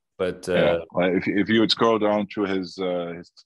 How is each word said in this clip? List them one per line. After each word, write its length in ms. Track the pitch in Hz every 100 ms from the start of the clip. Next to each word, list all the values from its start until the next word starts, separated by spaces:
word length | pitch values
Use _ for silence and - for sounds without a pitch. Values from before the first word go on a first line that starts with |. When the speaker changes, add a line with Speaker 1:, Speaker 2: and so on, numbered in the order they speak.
| _ -
Speaker 1:
But, 300 | 90 87 92
uh, 60 |
Speaker 2:
Yeah. 240 | 87 87 85 82
Well, 240 | 90 92 90
if, 100 | 98
if 220 | 95 92
you 100 | 113
would 120 | 107
scroll 280 | - 117 110
down 280 | 104 104 101
through 180 | 107 95
his, 320 | 95 87 95
uh, 360 | 92 90 87 85
his, 140 | 87 _